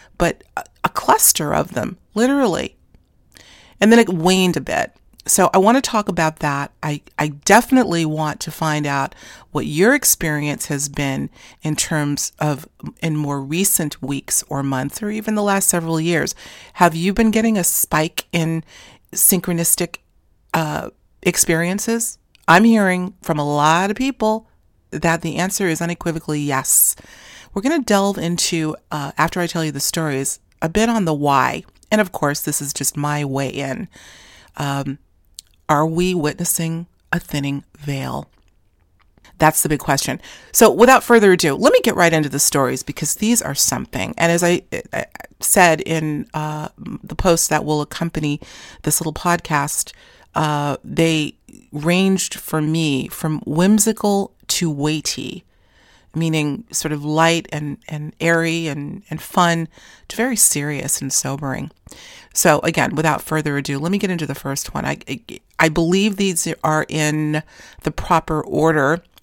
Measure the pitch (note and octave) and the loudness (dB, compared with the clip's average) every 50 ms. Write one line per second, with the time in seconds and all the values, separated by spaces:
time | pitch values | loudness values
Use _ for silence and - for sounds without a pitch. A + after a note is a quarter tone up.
0 | - - _ - E3+ E3 D#3+ - - _ _ - - - _ _ - - - - | -20 -18 _ -2 -2 -2 -2 -4 -10 _ _ -10 -10 -10 _ _ -6 -4 -4 -2
1 | - - - A4 - - - - - D3 D#3+ D3+ D3+ - - - - - F3 - | 2 2 2 4 4 2 2 0 -2 0 0 0 -2 -2 -4 -6 -6 -6 -8 -12
2 | _ _ _ G#3 A#3 B3+ C#4+ C#4+ C4+ G#3+ E3 - - - - _ _ _ _ _ | _ _ _ 0 0 2 2 2 2 2 0 0 -4 -6 -10 _ _ _ _ _
3 | _ _ _ _ _ _ _ - - - - - - - - - - G#3+ A3+ A#3 | _ _ _ _ _ _ _ -20 -20 -20 -20 -20 -20 -20 -2 2 6 8 8 8
4 | A3+ F#3+ F#3 D#3+ D#3+ F3+ F#3+ F#3+ F#3 F3+ E3 - - - E2 - - - - _ | 8 6 2 0 2 2 4 4 4 2 2 0 -2 -2 -2 -2 -4 -4 -8 _
5 | _ _ _ - - - - - F#3 - - F#3+ F#3+ G#3+ A#3+ C#4 B3 - - G#3+ | _ _ _ -10 -4 -2 2 2 2 4 4 4 4 4 4 4 2 0 -2 -2
6 | G3+ - F3+ F3 D#3+ D#3 D#3+ - - D3 C#3+ C#3 C#3+ - - _ - D#3 D3 C#3+ | -2 -2 -2 0 0 -2 -2 -2 -4 -4 -4 -4 -6 -8 -10 _ -6 -6 -6 -6
7 | - - _ - D3 D3+ C#3+ D3 - - G3 A#3 A#3+ - C4 C4 A#3+ - E3+ E3+ | -8 -12 _ -4 -4 -4 -4 -2 4 6 6 6 6 6 4 4 4 4 2 0
8 | E3 D#3 D3+ D#3 D#3 D3+ D3 - - E3 - - E3 D#3 D3+ D3+ D3 C#3+ C#3 C#3 | 0 0 -2 -2 -2 -2 -4 -6 -8 -12 -6 -4 -2 -2 0 0 -2 -2 -2 -2
9 | C3+ - - - - - - - - _ - - - D3 D3 D3+ F#3 A#3 C#4 C#4 | -2 -4 -6 -14 -20 -20 -20 -20 -18 _ -6 -4 -4 -2 2 4 4 4 4 4
10 | - - - - - D#3+ D3+ D3 D3 D3 C#3 - - - D3 C#3 C#3+ C#3+ C#3 - | 2 0 0 0 0 -2 -2 -2 -2 -4 -4 -6 -6 -6 -4 -4 -6 -6 -4 -4
11 | C#3+ C#3 C3+ C#3 C#3+ D3 - - - - - _ - D#3+ D3+ C#3 - - E3 D3+ | -4 -2 -2 -4 -6 -8 -10 -16 -20 -20 -18 _ -6 -4 -4 -2 -2 -2 -2 -2
12 | D3 C#3+ C#3+ C#3 - - - - D3 D3+ D3 C#3 - - _ _ - D3 - - | -2 -2 -2 -4 -4 -8 -6 -4 -2 -2 -2 -4 -6 -14 _ _ -14 -14 -10 -6
13 | - E3 D3+ D3+ D3+ C#3+ C#3+ C#3 C3+ C3+ D#3 F3 G3+ - - - E3 D3 - - | -4 -4 -2 -2 -2 -4 -4 -6 -6 -4 -2 -2 0 0 0 0 -2 -4 -6 -8
14 | - C3 C#3+ C3+ - - - - - - C#3+ C#3 C#3 C#3 C3+ B2+ B2+ - - - | -8 -6 -6 -8 -6 -4 -4 -4 -4 -4 -4 -4 -2 -2 -2 -2 -4 -4 -6 -6
15 | G#3+ G#3 G#3+ G#3+ G#3 A3 G#3+ G#3 G3+ G3+ G3 G3 F#3 - - E3+ E3 E3 E3 D#3+ | -6 -6 -6 -4 -4 -2 -2 0 0 0 0 0 0 0 0 -2 -2 -2 -2 -2
16 | D#3+ E3+ F3 D#3 D3 F#3 - - - - - - - - - - F3+ E3+ D#3+ E3 | 0 0 0 0 0 -2 -6 -10 -16 -20 -20 -20 -20 -18 0 2 4 4 4 2
17 | E3+ G3 G3 A3+ A3+ A3 G#3 A3+ A3 A3+ A3 G3+ E3+ - - - - - - D#3 | 0 0 2 2 2 2 2 2 2 2 2 2 0 0 0 -2 -2 0 0 0
18 | D#3 E3 - - - _ - E3+ D#3+ D#3+ E3 D#3+ D#3+ - - - - - - _ | 0 -2 -4 -8 -10 _ -4 -2 0 0 -2 -4 -4 -8 -14 -20 -20 -20 -20 _
19 | _ _ - - - - - F3+ - - F3 E3 E3+ - - - F3+ E3+ - - | _ _ -4 0 2 2 2 2 0 -2 -2 -2 0 0 0 0 -2 -4 -6 -10
20 | _ _ _ _ _ _ _ _ _ _ - - G#3+ D3+ D3+ - - - - _ | _ _ _ _ _ _ _ _ _ _ -2 -2 -2 -2 -4 -6 -8 -10 -12 _
21 | _ _ _ _ - F3+ E3+ - - - E3 D#3+ E3+ F3 F#3+ G3+ - - A3+ A#3 | _ _ _ _ -2 0 0 2 2 2 2 0 0 0 -2 -2 -2 -2 -2 -2
22 | A3+ - - - _ _ _ _ _ - - F#3 A3 A#3 A3+ A3 G3+ F#3 F3+ F3+ | -2 -6 -8 -12 _ _ _ _ _ 6 6 8 8 8 6 6 4 4 2 0
23 | F3+ F#3 - _ - - D#3+ D3+ D3 D3 D3 D3 D3 D#3 D#3+ E3+ F#3+ G3 G#3+ - | -2 -6 -8 _ -6 -4 -2 0 0 0 2 2 4 4 4 4 2 0 -2 -2
24 | C4 C4+ C4 - A3 G#3+ G#3+ A3 - _ _ _ _ _ _ _ _ _ - D3 | -2 -4 -2 0 0 0 0 -2 -4 _ _ _ _ _ _ _ _ _ -8 -2
25 | D#3 E3+ E3 E3 - E3 D3+ - F3 F#3+ G3 - G3+ F3 D#3+ D#3 E3+ E3+ E3+ - | 0 0 0 0 -2 -4 -2 -2 -2 -2 -2 -2 0 0 0 -2 -2 -4 -6 -4
26 | - F3 D#3 D#3+ - - D#3 D3+ D3 C#3+ D#3+ - - - - - - - - - | -6 -6 -6 -4 -4 -4 -4 -2 -2 -2 -2 -2 0 0 2 2 2 0 -2 -4
27 | - - - - - - - - - - - G3+ F#3+ C4+ E4 D#4+ A#3+ - G#3 G3 | -10 -20 -20 -20 -20 -20 -20 -20 -20 -10 -8 -4 -2 0 0 0 2 2 2 2
28 | G3 G3+ G3 - - E3+ F3 E3 - - F3+ E3 D#3 D#3 D3+ - _ _ - D3+ | 4 2 0 -2 -4 -4 -2 -2 -2 -2 -2 -2 -2 -4 -6 -8 _ _ -8 -8
29 | C#3+ C#3+ - - D3+ E3 - F#3 F3 E3 - E3+ D#3+ D#3 C#3+ C#3 - - - F3 | -6 -6 -2 0 0 0 0 -2 -4 -2 -2 -4 -4 -4 -4 -4 -4 -4 -2 -2
30 | D#3+ D3+ C#3 C3+ C#3 - - - _ _ _ _ - D#3+ E3 G#3 A3 A#3 A#3 A3+ | -2 -2 -2 -2 -4 -4 -6 -8 _ _ _ _ -6 -2 0 2 2 2 2 0
31 | F#3+ E3 D#3 C#3+ D3 C#3+ C#3 C3+ B2+ B2+ - - - - _ _ - _ G#3+ G#3+ | 0 0 0 0 2 2 4 4 4 2 0 -4 -8 -14 _ _ -4 _ 2 2
32 | G#3+ F#3 - - - C#3+ C#3+ - - D3+ D3 - D3 C#3+ - - C#3 - - D3 | 2 0 -2 -2 -2 -2 -2 -2 -4 -4 -4 -4 -6 -6 -6 -6 -6 -4 -4 -2
33 | D3 D3 D3 D3 D3 C#3 C3+ C3+ C#3 B2+ - - C#3 C3+ C3 - G3+ - - - | -2 -2 -2 -2 -2 -2 -2 -2 -4 -4 -4 -6 -6 -6 -6 -8 -8 -12 -14 -20
34 | - - - - - - - - - - _ - C#3+ C#3+ C#3 C#3 C#3 C#3 C3+ - | -20 -20 -20 -20 -20 -20 -20 -20 -20 -16 _ -6 -4 -4 -4 -4 -4 -6 -8 -10
35 | _ _ _ _ _ _ _ - - _ _ _ _ - D#3 D3 D#3 D#3+ D#3+ E3+ | _ _ _ _ _ _ _ -20 -20 _ _ _ _ 0 2 2 2 2 2 2
36 | F3+ F#3 F#3 F3 D3 D3+ D#3 - F3 - - - E3 D#3+ E3 E3 E3+ - _ _ | 2 2 2 2 0 0 -2 -2 -4 -4 -2 -2 -2 -4 -4 -6 -8 -12 _ _
37 | _ _ - F3 - - - D3 C#3 C#3+ C#3 C#3 - _ - - D3 D3 C#3+ C3+ | _ _ -4 -4 -4 -4 -6 -4 -4 -4 -4 -6 -8 _ -18 -12 -8 -8 -6 -6
38 | C3 B2+ B2 C#3 C#3+ - _ _ _ _ _ _ _ _ _ _ _ _ _ _ | -6 -6 -8 -10 -10 -12 _ _ _ _ _ _ _ _ _ _ _ _ _ _
39 | _ _ _ _ _ - - - D#3 D#3 D#3 - - D#3 D3+ D3 - - D#3 - | _ _ _ _ _ -20 -4 0 0 2 2 0 0 -2 -2 -4 -2 -2 -2 -2
40 | - - C3 - - - - - - - - - A3+ F#3+ B2 D#3+ A3+ B3 C4 A#3+ | -2 -4 -6 -8 -10 -16 -20 -20 -18 -6 2 4 6 6 6 6 8 8 8 6
41 | - - A#3+ A#3 G#3 G3 F#3 F3 - D3+ C#3 - G#3+ D4 B4 B4 - - - G#3 | 6 6 6 6 8 8 6 6 4 0 0 2 4 4 4 4 4 2 2 4
42 | F3+ E3+ E3 D#3 D3+ C#3 C3+ C#3+ - - - D3 C3+ B2 C3 B2+ - - D3 - | 4 4 4 2 0 -2 -2 -2 0 0 2 2 0 0 -2 -4 -6 -10 -8 -6
43 | D#3+ D3 - - G#3+ A3 A#3+ A3+ - D3 C#3+ - - - - B2 B2 - - - | -6 -6 -4 -2 0 2 2 0 0 -2 -2 -2 -2 -2 -2 -4 -6 -8 -6 -6
44 | F#2+ - - - E3 E3+ E3+ E3+ F3 E3+ F3+ - - _ - E3+ - - - - | -6 -6 -2 0 0 2 2 2 2 2 2 0 -2 _ -10 -10 -10 -8 -8 -8
45 | - - - - - - _ _ - - - G3+ F3+ E3+ D#3+ D#3 - - D#3+ D#3+ | -8 -8 -12 -18 -20 -20 _ _ -4 2 4 6 6 6 6 4 0 -2 -2 -2
46 | D#3+ D3+ D3+ D3 - - - D#3 D3+ D3+ D3+ D3+ D3+ - - - - - - - | -2 -2 -4 -4 -6 -8 -8 -8 -6 -6 -6 -8 -10 -12 -14 -14 -14 -12 -12 -12
47 | - - D#3+ - - F#3+ E3+ E3 - - D#3+ D3+ - D3 D3+ D3+ D3 - - - | -12 -10 -6 0 2 4 4 4 2 2 0 0 0 0 0 -2 -2 -4 -6 -6
48 | E3+ E3+ - D#3+ D3+ D3 D3 D3 - - - - - - - - - D3+ D3 - | -6 -4 -4 -4 -2 -2 -4 -4 -6 -12 -20 -20 -20 -20 -20 -8 -4 -2 -2 0
49 | - E3 D3+ - - F3+ F3 F3 - - D#3+ D3 C#3+ D3 - - - - - - | -2 -4 -6 -2 0 0 0 0 0 -2 -2 0 0 -2 -4 -6 -6 -8 -10 -18
50 | - - - - - _ - - D#3 D3+ D3+ D3 C#3+ C#3+ C3+ - - - C#3+ D3+ | -20 -20 -20 -20 -20 _ -4 -2 0 0 0 0 -2 -2 -4 -6 -8 -6 0 2
51 | E3 E3 D#3+ D#3 D3+ - - _ _ - - - - _ - D3 D3 E3 F3 F#3 | 2 2 2 0 -2 -4 -6 _ _ -20 -20 -20 -20 _ -12 -4 0 0 2 2
52 | F#3+ F#3+ F#3+ F#3 - - - - - - - D#3 D3+ D3+ D#3+ E3 D#3+ D3+ C#3 B2+ | 4 2 2 0 0 -4 -8 -10 -8 -6 -4 -2 0 0 0 0 0 0 0 -2
53 | - - - - - D#3+ D#3 - - - C#3+ D#3+ F3+ G3 G#3+ G#3+ G#3+ A3 A3 - | -4 -6 -8 -6 -4 -4 -4 -4 -6 -4 0 2 4 4 4 4 4 2 0 0
54 | - G#3 G3+ G3 G3 - _ _ _ - - - F3+ E3 D3 C#3+ C#3+ D#3 D#3 D3+ | 0 0 0 0 -2 -4 _ _ _ -6 -4 -2 -2 -2 -2 -2 -2 -2 -2 -4
55 | - - - - - - - F3 - _ _ _ _ _ _ _ _ _ _ _ | -4 -6 -8 -8 -8 -10 -12 -14 -18 _ _ _ _ _ _ _ _ _ _ _
56 | _ _ - D#3+ E3 E3 D#3+ D#3 D3 D3 C#3 - - - - - - D#3 D3+ D3 | _ _ -6 -2 -2 0 0 0 -2 -2 -4 -6 -10 -8 -8 -6 -4 -4 -6 -6
57 | C#3+ D3+ D3+ D#3+ E3 E3 E3+ E3+ D#3+ - - D3+ D3+ D3 C#3 - _ - D#3+ D3 | -4 -2 0 2 2 2 2 0 -2 -6 -8 -8 -6 -8 -8 -10 _ -12 -10 -10
58 | D3+ D3+ - - E3 E3 E3+ E3 E3 E3 D#3+ E3 E3 D#3 C#3 D3+ C#3+ D3 - G3+ | -10 -12 -8 -4 0 0 2 2 0 0 -2 -4 -4 -4 -6 -6 -8 -10 -12 -14
59 | - - D#3+ D#3 - - - F#3+ F3 E3+ E3+ E3 E3 - _ - - - - - | -12 -10 -10 -10 -10 -2 2 2 4 4 2 0 -2 -6 _ -16 -20 -20 -20 -20
60 | - - - - A3+ C4 B3 G#3 - - - D3 C#3+ D3 D3 C#3 - D3+ - - | -18 -10 -6 -4 -2 -2 0 2 2 2 2 0 -2 -4 -4 -6 -4 -6 -6 -6
61 | C#3 C3+ - - - C3+ C3+ D3+ D#3 C3+ C3 - C#3 D3+ - _ _ - - - | -4 -4 -4 -2 -2 -4 -6 -6 -6 -6 -6 -6 -8 -10 -14 _ _ -20 -20 -20
62 | - - - - - - - - - F3+ D3+ C#3+ - E3 E3 F3 B2+ - - D3+ | -20 -20 -20 -20 -20 -8 -4 2 4 6 6 4 2 0 0 0 0 0 0 0
63 | D#3+ D#3+ D3 - - - D#3 D#3 D3+ D3+ C#3+ C#3+ C#3 C#3+ C#3+ C#3 D3+ F3 G3 G3+ | 0 0 0 0 -2 -4 -4 -2 -2 -2 -2 -2 -4 -4 -4 -4 -2 -2 -2 -2
64 | G#3 F#3+ F3+ E3 D#3 C#3 C#3 - - C#3+ C#3 - - - - - - C3+ C#3+ - | -2 -2 -2 -4 -6 -6 -8 -8 -6 -6 -6 -6 -8 -8 -8 -6 -6 -6 -6 -8
65 | - - C#3 - - - - - - _ _ - - D#3+ D3+ E3+ E3 E3 F3+ F#3+ | -8 -10 -12 -12 -12 -14 -18 -18 -20 _ _ 0 0 2 2 2 2 2 2 2
66 | G3+ A3 G3 F#3 G3+ G3 F3 - - E3+ D#3 - - D#3+ D#3 D#3 - - - D#3 | 2 2 0 0 0 0 0 -2 -4 -4 -4 -2 -2 0 0 0 -2 -2 -2 -2
67 | D3+ D3+ D3+ D3+ D3+ D3+ D3+ D3+ D3+ - - - - - - - - D#3 - - | -2 0 0 -2 -2 -2 -4 -4 -6 -8 -14 -20 -20 -20 -20 -8 -8 -6 -6 -6
68 | - - F3+ D#3+ - - D#3+ D#3 - - - D3 D3+ D#3+ D#3+ D#3 C3+ C3+ D#3+ E3+ | -2 0 2 2 2 0 -2 -4 -4 -2 0 2 2 2 4 2 2 2 0 -2
69 | - _ _ _ | -4 _ _ _